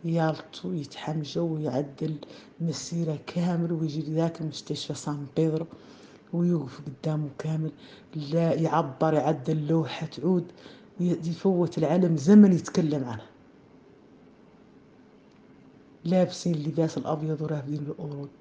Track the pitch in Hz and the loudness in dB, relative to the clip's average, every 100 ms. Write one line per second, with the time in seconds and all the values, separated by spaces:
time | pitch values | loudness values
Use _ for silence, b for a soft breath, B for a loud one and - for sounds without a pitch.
0 | 170 165 160 147 - - 180 180 139 - | 0 0 0 -2 -10 -12 -6 -6 -8 -10
1 | - 160 143 165 170 156 151 143 143 - | -6 -6 -4 -4 -2 -2 -2 -2 -4 -6
2 | 156 151 B B B - 165 147 - 170 | -6 -6 B B B -6 -4 -4 -6 -4
3 | 165 147 - 175 175 170 170 165 160 143 | -2 -4 -6 -2 0 0 0 -2 -2 -4
4 | 139 156 165 165 156 131 - 147 - 147 | -2 0 0 -2 -8 -8 -8 -8 -6 -8
5 | - 147 139 - 160 156 165 B B B | -6 -6 -4 0 0 0 -6 B B B
6 | B B - 170 175 175 135 - 143 131 | B B -6 0 2 2 -2 -10 -14 -8
7 | 160 151 147 - 156 160 156 - B B | -4 -2 -4 -6 -4 -2 -4 -8 B B
8 | B 156 143 165 165 156 160 151 156 127 | B -10 -2 0 2 2 2 2 0 0
9 | 160 156 135 151 131 160 147 165 135 - | 2 4 2 0 0 -2 2 2 0 -6
10 | 160 - 151 180 - - B B B - | -10 -4 0 0 0 -14 B B B -4
11 | 180 165 160 165 196 175 170 170 156 175 | -2 0 -4 -2 0 2 0 0 2 4
12 | 175 160 139 214 202 175 - - 160 143 | 4 2 10 12 12 8 2 0 0 0
13 | 123 110 - - - - - - - - | -4 -8 -12 -20 -20 -20 -20 -20 -20 -20
14 | - - - - - - - - - - | -20 -20 -20 -20 -20 -20 -20 -20 -20 -20
15 | - - - - - - - - - - | -20 -20 -20 -20 -20 -20 -20 -20 -20 -10
16 | 165 185 175 - 175 160 147 135 160 143 | 0 2 2 0 -2 -2 -2 0 -2 -2
17 | 127 156 156 151 151 151 135 151 147 156 | -4 -4 -4 -4 -4 -6 -6 -6 -6 -8
18 | 156 143 143 - | -10 -10 -12 -16